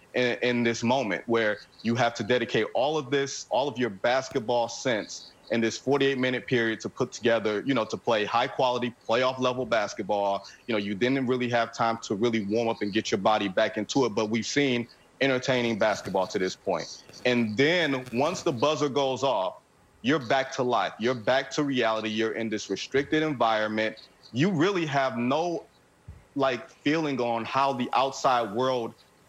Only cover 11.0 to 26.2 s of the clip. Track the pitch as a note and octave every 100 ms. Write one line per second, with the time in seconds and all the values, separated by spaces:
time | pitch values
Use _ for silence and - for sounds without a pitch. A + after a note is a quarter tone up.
11 | B2 C3+ B2 B2+ A#2+ A#2+ A2+ - A#2 A2+
12 | - G2+ A#2+ A2+ G2 A2 A#2 G#2+ G#2 G2+
13 | - G#2+ G#2+ G#2+ G2+ F#2 G#2+ A2 G#2 C#3+
14 | A#2 G#2+ G#2+ A2+ - C#3+ C#3+ A#2+ A#2 -
15 | _ _ C3+ B2+ C3+ B2+ A#2+ G#2+ A2 G2
16 | - F#2+ F#2 G2+ F#2 - - E2+ - -
17 | - - B2 A#2+ A2 G#2 C#3+ F3 D#3 C3
18 | B2+ A#2 D3+ F#3 F3 B2+ C#3+ D3+ D3 C3
19 | C3+ B2+ C3+ G#2+ F#2 - _ _ _ _
20 | A#2+ D#3 A#2 C3+ C3+ - B2 A2+ F2+ -
21 | A2+ B2 A2 C3 C3 - D3 B2+ A2 A2
22 | A2 G#2+ A2 - A2 G#2+ - F#2+ - C3+
23 | C#3+ D#3 D#3 B2+ A#2 A2 G#2+ G#2+ A2 -
24 | - _ - A2+ F#3 E3 F3+ F#3+ D#3 C#3+
25 | C3 A#2+ A#2+ D3 F3 E3 - _ _ _
26 | - -